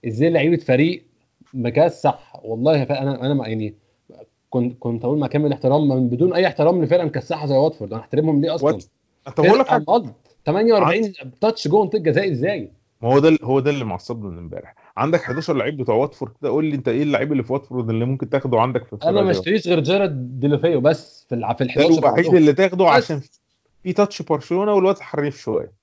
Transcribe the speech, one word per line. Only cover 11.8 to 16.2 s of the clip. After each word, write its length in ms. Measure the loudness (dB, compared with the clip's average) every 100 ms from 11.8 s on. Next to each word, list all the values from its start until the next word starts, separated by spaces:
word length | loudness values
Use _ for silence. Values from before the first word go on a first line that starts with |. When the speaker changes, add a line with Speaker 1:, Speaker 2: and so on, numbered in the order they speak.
Speaker 1:
منطقه 160 | 2 0
جزاء 320 | 0 0 0
ازاي؟ 400 | -2 -4 -4 -10 _ _ _
Speaker 2:
ما 120 | 2
هو 60 | 4
ده 100 | 6
ال-، 140 | 2
هو 160 | 2 0
ده 120 | 0
اللي 140 | -2 -4
معصبني 440 | -8 -10 -12 -10
من 80 | -12
امبارح. 380 | -14 -14 -16 _ _ -6
عندك 240 | 0 0
حداشر 320 | -2 -8 -4
لعيب 240 | -2 -2 -4
بتوع 180 | -2 0
واتفورد 360 | 0 -4